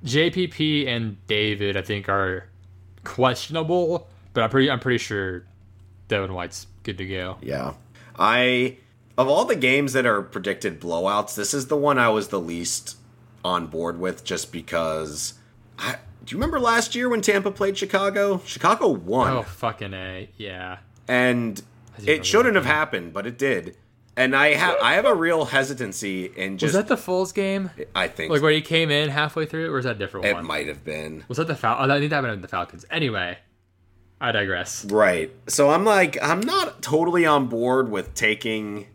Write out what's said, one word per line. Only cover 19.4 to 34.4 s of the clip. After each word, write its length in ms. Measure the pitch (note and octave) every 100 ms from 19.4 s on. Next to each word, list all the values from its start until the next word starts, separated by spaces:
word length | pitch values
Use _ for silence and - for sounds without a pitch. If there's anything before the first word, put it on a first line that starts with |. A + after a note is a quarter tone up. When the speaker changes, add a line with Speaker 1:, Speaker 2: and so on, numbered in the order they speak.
Speaker 1:
fucking 520 | - F2+ A#2 G#2+ G2+
A, 340 | F#2+ F#2 F#2 G#2 -
yeah. 420 | G#2 F#2 F#2 F#2 - - -
Speaker 2:
And 520 | B2 B2 A#2+ A#2 G2 - - - -
Speaker 1:
I 40 |
do 20 |
Speaker 2:
it 40 | G#2
Speaker 1:
remember 160 | D3+
Speaker 2:
shouldn't 300 | B2+ G#3 B3
Speaker 1:
that 60 | G3
Speaker 2:
have 40 |
Speaker 1:
game. 100 | C3+
Speaker 2:
happened, 380 | D3+ D3+ G2+ E2+
but 140 | E2 G#2
it 120 | B2
did. 380 | C#3 G#2+ E2+ - _ _ _
And 220 | - C3 C#3
I 180 | D3 C#3+
ha-, 200 | F3+ E3
I 120 | A2+ E3+
have 100 | C4+
a 80 |
real 320 | G#3 E3 E3 C#3+
hesitancy 800 | C#3 C3+ C3 A#2 F#2 G2+ F#2 F2+
in 320 | - F#2+ G2
just 160 | D3+
Speaker 1:
Was 100 | F3+
that 40 | G#3+
the 80 | C4
Foles 300 | - F#3 F#3
game? 380 | - G3 G3 F#3+ - -
Speaker 2:
I 140 | - -
think 220 | - D#3+
Speaker 1:
Like, 80 | D3+
Speaker 2:
so. 20 |
Speaker 1:
where 100 | D3+
he 80 | D3+
came 300 | D#3 D#3+ E3
in 180 | C#3+ D3+
halfway 380 | C#3+ D3+ D#3+ D#3
through, 240 | D#3+ E3
or 60 | C#3
was 100 | B2+
that 100 | A2
a 20 |
different 280 | F#2+ G2 G2+
Speaker 2:
It 80 |
Speaker 1:
one? 100 | F#2+ D#2+
Speaker 2:
might 200 | D2+ D2
have 160 | D2
been. 400 | C#2+ D2+ D#2 D#2 -
Speaker 1:
Was 100 | B2
that 80 | E3
the 80 | C#3+
Fal-, 200 | A#2 A2
oh, 120 | C3+
I 80 | C#3+
think 120 | D3
that 100 | D3+
might 80 | C3
have 80 | G#2
been 60 |
the 60 | F2+
Falcons. 360 | F#2 F2 E2+ -
Anyway, 480 | D#3+ D3 G#2 F2+ F2+ _ _ _ _ _ _ _ _
I 100 | B2
digress. 520 | A#2